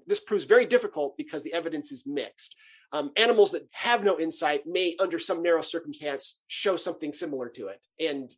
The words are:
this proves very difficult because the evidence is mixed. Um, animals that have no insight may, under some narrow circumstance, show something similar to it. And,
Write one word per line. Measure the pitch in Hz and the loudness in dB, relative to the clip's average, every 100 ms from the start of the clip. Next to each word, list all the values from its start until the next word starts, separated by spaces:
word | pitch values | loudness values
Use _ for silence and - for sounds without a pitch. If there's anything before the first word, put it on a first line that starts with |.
| - | -2
this | 202 | -2
proves | - 202 | 0 -4
very | 135 233 233 | 6 6 6
difficult | 247 220 156 143 - | 2 2 -2 -4 -4
because | 143 156 | -8 -8
the | 143 | -4
evidence | 165 165 156 - | -4 -4 -6 -6
is | 131 139 | -8 -6
mixed. | 143 110 - - - - - _ | -6 -6 -10 -14 -14 -20 -20 _
Um, | 151 143 208 | -6 -2 2
animals | 233 226 202 | 4 6 4
that | - 147 | 4 -8
have | - 233 233 | -6 0 2
no | 202 160 | 2 2
insight | 160 - 156 147 160 | 0 0 0 -2 -2
may, | 180 180 165 | 0 0 0
under | 190 165 | -2 0
some | - 170 | -2 0
narrow | 175 165 | 2 2
circumstance, | - 165 151 143 147 139 - - _ | 2 -6 -8 -8 -6 -6 -8 -12 _
show | - 202 175 | 0 0 0
something | 185 160 156 | -2 -4 -6
similar | - 165 135 120 | -4 -6 -6 -8
to | 127 98 | -10 -12
it. | 98 _ _ | -14 _ _
And, | 160 139 127 | -4 -4 -10